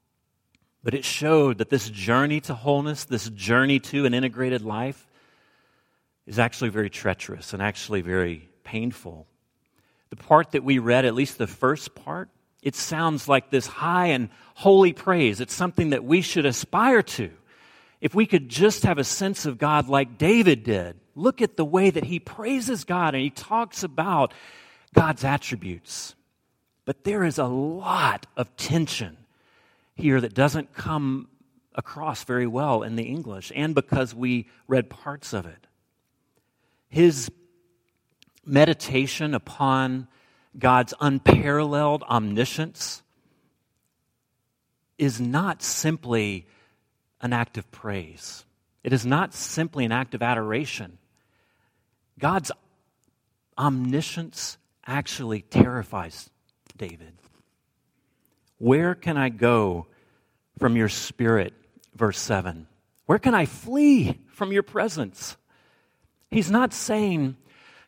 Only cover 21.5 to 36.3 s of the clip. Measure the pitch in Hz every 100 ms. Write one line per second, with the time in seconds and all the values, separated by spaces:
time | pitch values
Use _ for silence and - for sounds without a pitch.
21.5 | - 208 185 196 160 131 175 - - 220
22.5 | 269 233 220 147 180 165 135 139 - -
23.5 | 220 214 - 185 139 175 165 131 - -
24.5 | - - _ _ - - 123 135 143 -
25.5 | 113 92 87 - - - - _ _ _
26.5 | _ _ _ - - 196 208 175 147 127
27.5 | 127 143 175 - - - - - - 120
28.5 | - - 165 151 - 98 - _ _ _
29.5 | _ _ _ _ - 151 135 117 104 143
30.5 | 151 143 - - 156 135 135 127 _ _
31.5 | _ _ - - 143 156 123 - 123 123
32.5 | 120 147 113 110 113 117 147 139 95 -
33.5 | 127 156 143 - 143 127 117 127 123 110
34.5 | _ - 131 - - 147 143 - 107 85
35.5 | 80 _ _ _ _ _ _ _